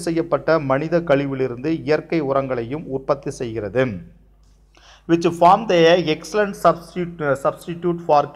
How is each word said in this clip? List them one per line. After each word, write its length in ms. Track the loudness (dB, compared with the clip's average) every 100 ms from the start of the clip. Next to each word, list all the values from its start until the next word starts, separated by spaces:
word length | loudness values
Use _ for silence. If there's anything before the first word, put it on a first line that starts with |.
செய்யப்பட்ட 540 | -2 -2 0 -2 2 0 2
மனித 260 | -2 0 0 2
கழிவிலிருந்து 600 | 0 0 -2 -4 -4 -6 -4
இயற்கை 340 | 0 -2 0 -4 -2
உரங்களையும் 540 | -2 -2 -4 -6 -8 -8 -6
உற்பத்தி 360 | -4 -4 -6 -8
செய்கிறது. 460 | -8 -6 -4 -2 -2 -4 -12 -20 _ _ _ _ _ _ -20 -10 0
Which 160 | 0 2 4
form 200 | 6 6 4
the 60 | 4 6 6 2
excellent 420 | -4 -4 -2 -2 0
substitute, 560 | 2 0 -4 -8 -8 -4 -2
uh, 100 | 0
substitute 560 | -2 -4 -8 -6 -4 -2 2
for 120 | 2 2